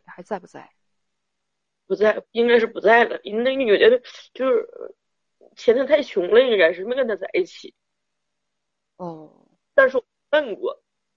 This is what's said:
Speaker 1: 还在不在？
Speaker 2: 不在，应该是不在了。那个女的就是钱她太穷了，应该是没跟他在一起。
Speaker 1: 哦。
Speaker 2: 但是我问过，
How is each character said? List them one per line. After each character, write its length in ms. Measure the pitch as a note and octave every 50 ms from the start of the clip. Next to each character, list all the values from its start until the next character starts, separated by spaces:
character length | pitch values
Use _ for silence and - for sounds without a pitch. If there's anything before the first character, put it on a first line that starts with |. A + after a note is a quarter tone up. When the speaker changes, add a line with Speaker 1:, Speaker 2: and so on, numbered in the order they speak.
| _
Speaker 1:
还 180 | - - - F3
在 160 | - G#3+ F#3
不 80 | F3+
在？ 240 | E3+ - C#3 - - _ _ _ _ _ _ _ _ _ _ _ _ _ _ _ _ _ _ _ _ _ _ _
Speaker 2:
不 80 | - F#3+
在， 280 | F3 G3+ G#3+ G#3+ - - _ -
应 140 | A3+ A#3
该 140 | A#3+ A#3 A#3+
是 60 | A3
不 120 | A3+ - -
在 260 | - G3+ A3+ A#3 A#3
了。 140 | - - - -
那 200 | - G#3 A3 A#3+
个 60 | C4 C4+
女 260 | C4+ C4+ A3 G3 -
的 240 | - A3 B3+ B3 - - - - - _ _
就 120 | - B3+
是 220 | C4 B3+ A3+ - - - - - - - _ _ _ _ _ _ _ _ _ _ _ _
钱 180 | - - - A3
她 100 | B3+ C#4
太 180 | A#3+ D4 D4 C#4
穷 260 | - - G3+ F3 F3+
了， 120 | G3+ A#3
应 180 | C4 B3+ A3+ G3
该 120 | E3+ D#3+ F3+
是 100 | E3+ F#3+
没 100 | A3 B3
跟 140 | C4+ C4 A3+
他 80 | G#3
在 140 | F#3 F#3 - -
一 140 | - F#4
起。 280 | - - - - - - _ _ _ _ _ _ _ _ _ _ _ _ _ _ _ _ _ _ _ _ _ _ _ _
Speaker 1:
哦。 500 | - F#3 F3 E3 D#3 D#3 D3+ _ _ _ _ _ _ _ _ _
Speaker 2:
但 160 | - C5+ -
是 80 | -
我 80 | C4 - _ _ _ _ _
问 240 | - D4+ D4+ B3 F#3+
过， 260 | - - A#2+ - - _ _ _ _ _ _ _